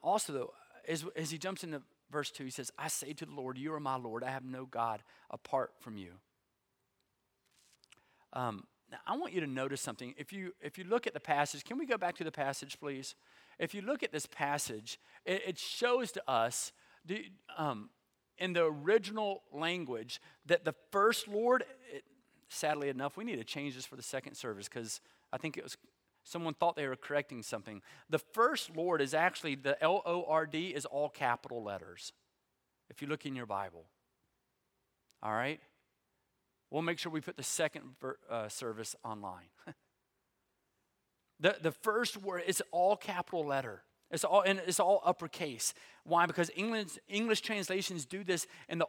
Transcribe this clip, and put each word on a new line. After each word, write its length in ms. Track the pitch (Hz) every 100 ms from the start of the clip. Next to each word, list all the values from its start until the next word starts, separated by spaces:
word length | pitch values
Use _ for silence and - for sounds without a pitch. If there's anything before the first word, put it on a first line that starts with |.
also, 280 | 160 202 -
though, 220 | 139 - - - - -
as, 160 | 160 170 -
as 160 | 160
he 80 | 160
jumps 240 | 185 190
into 180 | 175 147 - _ _
verse 180 | 147 139
two, 140 | -
he 80 | 131
says, 200 | 135 123 -
"I 100 | 151
say 260 | - 139
to 120 | 147 151
the 80 |
Lord, 240 | 143 127 127
'You 160 | 147
are 60 | 156
my 160 | 139 131
Lord. 280 | 120 113
I 60 | 127
have 160 | 131 127
no 220 | 131 131
God 340 | 120 117 107 - - -
apart 420 | - - 135 - -
from 180 | 120 107
you.'" 220 | 90 92 _ _ _ _ _ _ _ _ _ _ _ _ _ _ _ _ _ - _ _ _
Um, 360 | - 123 101 - _ _
now, 100 | 123 -
I 120 | 254
want 160 | 359
you 80 | 180
to 60 | 147
notice 340 | 131 135 139
something. 340 | 135 110 123 147
If 140 | 143
you, 240 | 196 185 -
if 160 | 151 185
you 80 | 180
look 220 | 233 -
at 60 |
the 60 | -
passage, 440 | - 143 147 143
can 140 | - 254
we 80 | 269
go 120 | 220
back 180 | 175 -
to 80 |
the 80 | 160
passage, 480 | 156 139 139 143 -
please? 360 | 147 135 131 - _ - - -
If 140 | 170 202
you 60 |
look 200 | 202 285
at 100 | -
this 140 | 151 -
passage, 760 | - 143 147 - 110 110 - _ - 175
it, 160 | 185 190
it 140 | 156
shows 520 | - - 240 247 233
to 160 | - -
us, 420 | 120 117 - - - _ - 160
do, 180 | 214 190 190 - 170
um, 320 | 151 110 107 _ _ _ _ -
in 160 | 185
the 120 | 175 160
original 760 | 147 151 226 190 220 208 190 -
language, 680 | 143 165 180 139 117 117 - - - 147
that 180 | 175
the 100 | 170 - _
first 360 | 202 214 226 208
Lord, 360 | 208 240 254 254 - 247
it, 140 | 139 - _ _ _ _
Sadly 400 | - 151 151 139
enough, 280 | 127 139 -
we 60 |
need 140 | 233 135
to 60 |
change 320 | 110 143 143 127
this 100 | -
for 100 | 131
the 80 |
second 320 | - 135 131 -
service 320 | 123 101 101
'cause 340 | 123 113 - - _ _
I 60 | 131
think 200 | 156 -
it 60 |
was, 140 | - - _ _ _ _
someone 300 | - 175 165
thought 220 | 143 170 156
they 120 | 139
were 80 | 127
correcting 480 | - 147 - 123
something. 380 | - 110 104 101 - - -
The 100 | 151
first 500 | - 220 247 277 - 160
Lord 260 | 175 160
is 120 | 135
actually, 420 | 156 175 - 160 139
the 260 | 139 143
L 180 | 156 190 170
O 200 | 175 165
R 200 | 156 156
D 280 | 156 185
is 120 | 143 139
all 240 | 139 147
capital 540 | - 131 120 - 120
letters, 500 | 104 95 80 87 - - _ _ _ _ _ _ _
if 120 | -
you 60 | 143
look 180 | 151 143
in 100 | 131
your 100 | 113
Bible. 440 | 98 95 85 82 _ _ _ _ _ _ _ _ _ _ _ _ _
All 120 | 107
right? 280 | 110 135 156 - _ _ _ _ _ _ _ _ _ _
We'll 120 | 147
make 180 | 165 165
sure 120 | 175
we 100 | 156
put 160 | 160 156
the 60 |
second 540 | 131 - 156 147 135 131
ver-, 200 | 131 135 -
uh, 200 | 117 107
service 460 | - 123 110 110 -
online. 460 | 117 107 101 90 87 _ -
<laughs> 60 | - _ _ _ _ _ _ _ _ _ _ _ _ _ _ _ _
The, 180 | 165 196
the 120 | 156
first 440 | - 226 214 240 208
word, 280 | 196 180 180
it's 160 | 180 -
all 240 | 175 185 202
capital 500 | - 180 - 175 147
letter. 380 | 135 123 95 - _ _
It's 120 | 165
all, 180 | - 196
and 180 | 190 190 175
it's 140 | 175
all 220 | 180 202
uppercase. 680 | 175 175 165 - 156 117 - - - - -
Why? 200 | 170 170
Because 240 | 170 165 165
England's, 440 | 220 220 185 - -
English 320 | 202 226 214
translations 640 | - 208 175 190 185 175 127
do 180 | 190
this 240 | 185 175 - - -
in 80 |
the 100 | 165